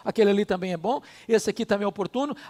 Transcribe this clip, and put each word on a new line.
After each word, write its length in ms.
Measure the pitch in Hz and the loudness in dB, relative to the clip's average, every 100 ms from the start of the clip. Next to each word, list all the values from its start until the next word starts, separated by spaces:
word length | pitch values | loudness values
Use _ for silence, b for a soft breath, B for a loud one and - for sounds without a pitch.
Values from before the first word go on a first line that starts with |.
| - | -4
aquele 240 | 220 208 | 2 4
ali 160 | 202 208 | 4 2
também 280 | 185 185 | -2 -2
é 40 | 170 | -4
bom, 240 | 180 285 B B - | -2 -4 B B 0
esse 220 | 220 - | 0 2
aqui 160 | 190 226 | -2 -2
também 200 | 202 202 | 0 0
é 20 | |
oportuno, 480 | 202 180 240 285 233 | -4 -4 -2 -4 -6